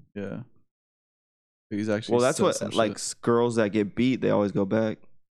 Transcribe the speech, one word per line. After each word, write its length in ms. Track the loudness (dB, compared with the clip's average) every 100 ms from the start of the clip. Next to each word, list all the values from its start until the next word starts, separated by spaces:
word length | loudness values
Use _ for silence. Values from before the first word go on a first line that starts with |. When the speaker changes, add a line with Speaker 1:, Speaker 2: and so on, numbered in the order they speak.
| -16 -12
Speaker 1:
yeah. 240 | -10 -10 -14 _ _ _ _ _ _ _ _ _ _ _ -10
He's 180 | -6 -2
actually 260 | -2 0 2
Speaker 2:
Well, 60 |
that's 140 | 2 2
Speaker 1:
said 60 |
Speaker 2:
what, 120 | 0 0
Speaker 1:
some 160 | -2
Speaker 2:
like, 200 | 0 0
Speaker 1:
shit. 60 | -2
Speaker 2:
s-, 160 | -10
girls 420 | -4 2 2 2 2
that 140 | 0
get 240 | 0 -2 0
beat, 240 | 0 0
they 100 | 2
always 200 | 2 2
go 140 | 0 0
back. 320 | 0 0 -4 -14 -20 _